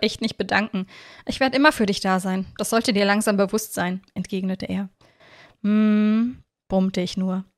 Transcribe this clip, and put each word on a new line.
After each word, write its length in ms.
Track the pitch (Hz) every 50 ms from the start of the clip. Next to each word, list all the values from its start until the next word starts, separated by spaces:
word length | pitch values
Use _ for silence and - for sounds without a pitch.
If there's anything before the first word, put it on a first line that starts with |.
echt 200 | - 220 - -
nicht 160 | 226 220 -
bedanken. 480 | - 190 185 196 190 208 - - 185 190 - - - - - - - -
Ich 140 | - - -
werd 160 | 269 262 254
immer 160 | 262 285 311
für 140 | - - 220
dich 160 | 190 196 -
da 180 | - 190 185 185
sein. 260 | 185 190 185 190 185 - -
Das 120 | - 202 -
sollte 240 | 240 226 226 - 196
dir 120 | 202 202
langsam 320 | 196 202 214 214 220 202
bewusst 360 | 202 202 190 - 220 - - -
sein", 280 | 196 175 180 185 190 _ _ -
entgegnete 520 | - 185 - 202 185 190 185 185 - -
er. 240 | - 185 190 202 185 _ _ _ _ _ _ - - - - - - _ _ -
"Hm", 800 | 202 214 214 214 214 208 214 214 214 214 220 233 247 254 - - _ _ _ _
brummte 340 | - 190 190 190 190 190 185
ich 160 | 180 175 -
nur. 280 | 190 190 185 185 190 190 _ _